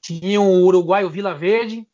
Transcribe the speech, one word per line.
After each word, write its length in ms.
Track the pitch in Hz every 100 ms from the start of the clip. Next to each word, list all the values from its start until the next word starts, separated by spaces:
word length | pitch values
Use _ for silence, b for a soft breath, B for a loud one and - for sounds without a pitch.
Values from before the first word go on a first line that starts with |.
Tinha 380 | - 165 180 208
o 240 | 202 185
uruguaio 460 | 180 185 170 196 190
Vila 240 | 160 202
Verde. 520 | 156 170 226 233 226 220